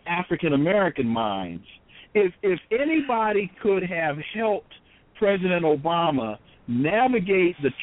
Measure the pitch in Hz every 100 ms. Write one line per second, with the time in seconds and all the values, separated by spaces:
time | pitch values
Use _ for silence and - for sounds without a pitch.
0 | - 175 180 170 165 143 151 202 185 143
1 | 120 117 110 98 90 85 - - _ -
2 | - 214 190 - 202 170 - 226 285 320
3 | 277 233 214 208 196 - 214 190 175 175
4 | 160 147 147 214 226 196 - - _ _
5 | _ - 196 196 180 175 165 151 156 170
6 | 170 139 110 107 _ - - 120 147 208
7 | 254 247 185 190 175 180 139 -